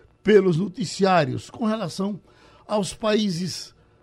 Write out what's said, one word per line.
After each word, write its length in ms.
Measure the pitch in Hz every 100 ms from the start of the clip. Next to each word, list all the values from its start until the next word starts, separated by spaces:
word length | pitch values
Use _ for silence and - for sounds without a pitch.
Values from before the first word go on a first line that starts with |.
| _ _
pelos 340 | - 208 190 160
noticiários, 960 | 196 180 175 - 190 185 139 120 -
com 140 | -
relação 560 | 220 220 185 - 196 208 - _ _ - -
aos 280 | 214 175
países 800 | - 220 220 208 170 180 - - _ _ _